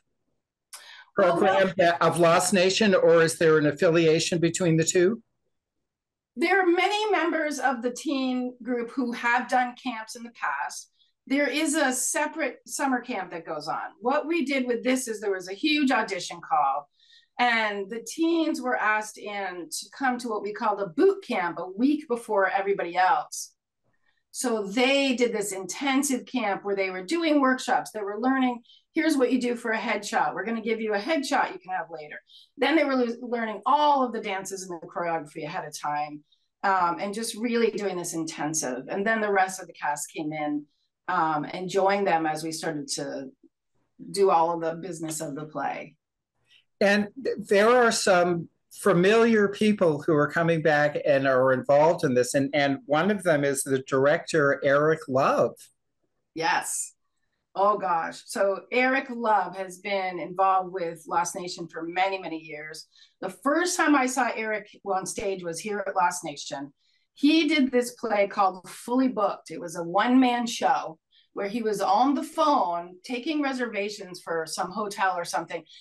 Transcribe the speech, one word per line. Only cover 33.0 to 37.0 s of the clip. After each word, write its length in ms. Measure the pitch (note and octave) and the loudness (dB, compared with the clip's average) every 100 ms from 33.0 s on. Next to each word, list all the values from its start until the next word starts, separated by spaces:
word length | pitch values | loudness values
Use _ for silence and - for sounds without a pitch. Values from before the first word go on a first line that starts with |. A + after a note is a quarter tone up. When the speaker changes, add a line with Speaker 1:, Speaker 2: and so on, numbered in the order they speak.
| A#3 A#3 | 0 -4
Speaker 1:
learning 400 | A#3+ A#3 A3 G3 - | -6 -6 -4 -4 2
all 380 | C#4+ D4 C#4 | 4 4 4
of 100 | B3 | 2
the 80 | G#3+ | -2
dances 420 | G3+ F#3+ F#3+ F#3+ | -4 -6 -6 -10
and 160 | F#3 E3+ | -10 -12
the 80 | F3 | -10
choreography 560 | F#3+ E3+ D#3+ D3 E3 | -6 -4 -4 -6 -12
ahead 220 | D3+ F3+ D3+ | -8 -8 -10
of 120 | - | -8
time, 460 | D3+ D3 D3+ D3 _ _ _ _ | -6 -4 -6 -10 _ _ _ _
um, 340 | G3+ F#3+ F3 | 0 2 2
and 140 | D#3+ | 0